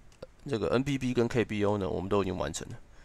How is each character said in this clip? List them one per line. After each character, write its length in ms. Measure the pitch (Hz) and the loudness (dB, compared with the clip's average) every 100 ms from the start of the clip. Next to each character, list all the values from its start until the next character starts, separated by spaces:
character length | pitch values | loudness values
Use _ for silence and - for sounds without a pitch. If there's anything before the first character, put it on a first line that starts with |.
| - - - - 147 | -20 -20 -20 -16 -6
这 100 | 117 | -2
个 80 | 95 | 2
N 120 | 120 | 2
P 160 | 135 139 | 2 0
B 160 | 127 | 0
跟 140 | 123 117 | 2 2
K 160 | 123 | 2
B 200 | 104 107 | 0 2
O 140 | 101 104 | 2 2
呢， 100 | 92 | 0
我 120 | 85 | -2
们 80 | 92 | 0
都 120 | 101 | 0
已 20 | |
经 120 | 92 90 | 2 -2
完 160 | 73 | -4
成 160 | - - | -6 -10
了。 60 | 113 - - | -14 -16 -20